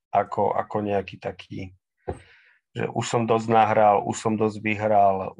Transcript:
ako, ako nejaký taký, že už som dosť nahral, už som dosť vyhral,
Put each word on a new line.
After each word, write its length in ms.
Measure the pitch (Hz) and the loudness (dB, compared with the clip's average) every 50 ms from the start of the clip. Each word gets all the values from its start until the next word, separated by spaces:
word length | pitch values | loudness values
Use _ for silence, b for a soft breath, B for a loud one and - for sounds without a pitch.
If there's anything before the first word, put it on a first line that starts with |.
| _ _ | _ _
ako, 480 | - 101 101 - - 104 104 - - 101 | -2 -2 -2 -2 -2 -2 -2 -2 -2 -4
ako 180 | 101 - - 107 104 | -6 -4 -4 -4 -4
nejaký 400 | 104 101 98 95 - 117 - - | -2 -2 -4 -4 -6 -12 -12 -12
taký, 480 | 98 92 - - - 107 101 95 92 95 _ _ _ _ _ B B B B B B B B B B B B B _ - | -12 -12 -12 -16 -16 -14 -14 -14 -14 -18 _ _ _ _ _ B B B B B B B B B B B B B _ -8
že 80 | 120 113 113 | -6 -6 -6
už 140 | - 120 117 | -4 -6 -4
som 160 | - - 117 117 | -2 -2 0 0
dosť 240 | 113 117 113 110 | 2 0 0 2
nahral, 560 | 113 113 110 110 104 110 110 107 104 101 98 - | 2 4 4 4 4 4 4 6 6 4 4 2
už 160 | - 110 - | -2 -6 -4
som 160 | - 113 110 | -4 -4 -2
dosť 240 | 104 110 107 104 104 | 0 -2 -2 -4 -4
vyhral, 720 | 104 107 107 101 107 107 107 101 101 98 98 95 - - - | -6 -6 -4 -2 0 2 4 4 4 4 2 0 -4 -10 -10